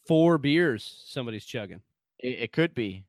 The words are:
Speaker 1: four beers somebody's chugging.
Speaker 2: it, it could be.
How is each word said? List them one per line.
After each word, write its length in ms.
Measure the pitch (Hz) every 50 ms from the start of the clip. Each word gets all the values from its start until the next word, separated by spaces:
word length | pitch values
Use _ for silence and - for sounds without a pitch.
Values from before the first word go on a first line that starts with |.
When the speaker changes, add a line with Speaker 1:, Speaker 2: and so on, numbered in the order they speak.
| _
Speaker 1:
four 320 | - 165 160 165 170 170
beers 680 | 151 135 143 147 170 180 151 117 107 - - - - -
somebody's 400 | - - 143 123 117 110 104 -
chugging. 360 | - - 120 104 92 - 101 - _ _ _ _ _ _ -
Speaker 2:
it, 200 | - 127 127 95
it 120 | 117 110
could 220 | - 156 165 165 -
be. 320 | 123 113 98 95 98 98